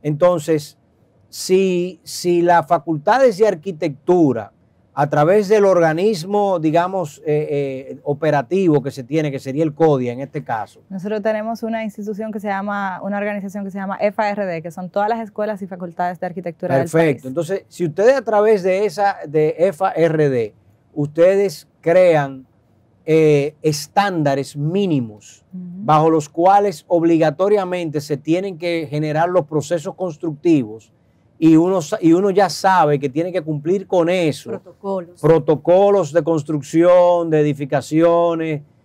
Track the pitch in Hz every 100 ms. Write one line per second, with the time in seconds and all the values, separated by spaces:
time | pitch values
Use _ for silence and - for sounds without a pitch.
0 | 151 151 180 175 156 156 151 _ _ _
1 | _ _ _ - - 190 190 180 180 175
2 | - - 180 175 170 170 156 170 165 156
3 | 175 240 262 185 214 180 190 156 175 127
4 | - 180 151 113 101 _ _ _ _ -
5 | 147 147 156 208 190 214 196 180 165 156
6 | 202 202 180 208 202 180 156 160 180 190
7 | 151 - - 151 151 143 139 131 135 131
8 | - 143 156 147 123 185 185 147 139 135
9 | 117 156 151 135 135 131 160 147 160 143
10 | 123 120 139 156 127 113 104 _ _ 190
11 | 190 214 214 214 220 226 226 226 220 202
12 | 208 202 220 214 202 196 202 202 196 180
13 | 196 202 202 208 196 202 196 190 196 190
14 | 208 202 208 208 196 165 165 165 180 202
15 | 208 233 220 214 214 202 190 185 180 165
16 | 180 180 180 175 175 165 180 135 160 156
17 | 165 123 131 135 165 190 - - 175 147
18 | 220 269 220 214 214 214 180 185 208 165
19 | 202 190 165 151 151 156 185 165 190 160
20 | 165 156 151 127 110 _ _ _ _ -
21 | 147 147 175 196 202 - - _ 165 175
22 | 180 156 139 135 131 _ _ _ _ _
23 | - 160 156 147 143 - 156 151 - -
24 | 202 180 143 139 131 147 147 185 196 147
25 | 113 104 - - _ - - 185 - 156
26 | 160 160 151 - 175 202 202 156 _ 175
27 | 165 165 156 143 190 208 185 180 170 147
28 | 147 143 - 170 196 170 175 170 143 147
29 | 156 151 175 180 156 156 143 175 180 -
30 | 185 160 165 147 180 156 110 113 _ _
31 | _ _ _ _ 160 160 175 190 151 -
32 | 165 165 202 190 185 151 190 185 151 147
33 | 139 131 175 180 156 151 147 196 190 185
34 | 165 185 165 - 120 185 - - 196 196
35 | 170 - 151 165 147 151 - 180 202 202
36 | 156 160 156 165 147 151 131 160 175 180
37 | 175 175 170 156 147 147 147 143 127 156
38 | 170 170 170 165 160 147 147 _